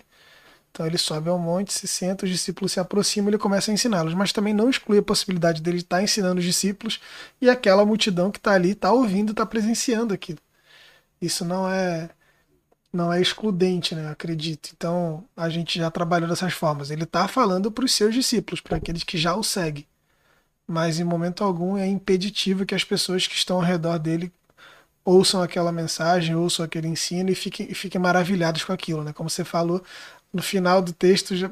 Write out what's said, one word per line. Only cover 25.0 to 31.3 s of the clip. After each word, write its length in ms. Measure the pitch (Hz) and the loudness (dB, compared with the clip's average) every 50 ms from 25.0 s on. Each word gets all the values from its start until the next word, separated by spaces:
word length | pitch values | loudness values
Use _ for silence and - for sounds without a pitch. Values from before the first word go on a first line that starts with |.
| _ | _
ouçam 380 | 190 180 185 185 - 208 185 | 6 8 8 8 6 2 0
aquela 300 | 175 156 - 180 170 170 | -2 0 0 0 0 0
mensagem, 640 | 170 165 165 156 - - 160 170 180 180 165 165 160 | -2 -2 -4 -4 -4 0 2 4 4 4 2 2 2
ouçam 280 | 165 175 175 - - 165 | 0 0 0 0 -2 -4
aquele 220 | 156 - 165 160 | -4 -4 -4 -4
ensino 440 | 165 160 - - - 175 180 185 190 | -2 -2 -4 -4 -4 -2 -2 0 0
e 40 | 180 | 0
fiquem, 320 | - - 190 - - 202 - | -2 -4 -6 -8 -8 -8 -8
e 40 | 185 | -8
fiquem 240 | - - 180 - 185 | -8 -8 -4 -2 0
maravilhados 640 | 180 180 175 180 175 175 202 175 165 165 160 156 | 2 4 4 4 2 2 2 2 2 0 0 -2
com 100 | - - | -4 -4
aquilo, 300 | 185 185 - 175 160 151 | -6 -6 -4 -4 -4 -4
né? 100 | 151 151 151 | -4 -8 -8
Como 160 | - 160 160 | -8 -8 -6
você 120 | - - | -4 -6
falou, 400 | 170 - - 175 170 170 175 185 - - - - - - - - _ _ | -6 -2 -2 0 0 0 0 -2 -4 -10 -16 -18 -18 -20 -20 -20 _ _
no 120 | - 175 | -6 -6
final 400 | - - 202 190 180 180 185 190 | -4 -2 -2 0 2 4 4 4
do 100 | 180 175 | 2 0
texto 420 | 170 - 185 180 196 190 - - | -2 2 4 6 6 4 2 -2